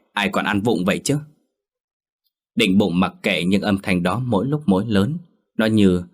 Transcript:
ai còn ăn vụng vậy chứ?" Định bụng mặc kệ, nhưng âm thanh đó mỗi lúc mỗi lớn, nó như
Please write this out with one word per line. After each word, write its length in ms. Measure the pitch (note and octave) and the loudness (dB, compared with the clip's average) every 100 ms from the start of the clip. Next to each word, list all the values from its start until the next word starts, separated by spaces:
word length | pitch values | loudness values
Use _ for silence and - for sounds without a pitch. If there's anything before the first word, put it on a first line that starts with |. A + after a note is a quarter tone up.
| _ | _
ai 160 | G#2 G2 | -4 -4
còn 120 | G2 | -2
ăn 160 | F#2 G2+ | -2 -2
vụng 240 | A#2 F2+ C3 | 0 0 0
vậy 140 | - | -2
chứ?" 140 | - D3 D3+ _ _ _ _ _ _ _ _ _ _ _ _ | -2 -4 -6 _ _ _ _ _ _ _ _ _ _ _ _
Định 240 | - G#2 F#2+ | 0 2 4
bụng 220 | G2+ F2 | 2 2
mặc 140 | F2+ - | 0 -2
kệ, 220 | A2 F2 | -2 0
nhưng 180 | F2 G2 | 0 0
âm 160 | G2+ G2 | 0 -2
thanh 200 | G#2+ F2+ | -2 -2
đó 160 | F2+ G#2+ | -2 -2
mỗi 280 | B2 G2+ C3 | -2 -2 -2
lúc 160 | D3+ D3+ | -2 0
mỗi 180 | F#2 A2+ | 0 0
lớn, 320 | G2 A2+ E3+ - _ _ - | 0 0 -4 -12 _ _ -4
nó 80 | A2 | 0
như 380 | A2 G2 F2+ F2 | 4 4 2 -4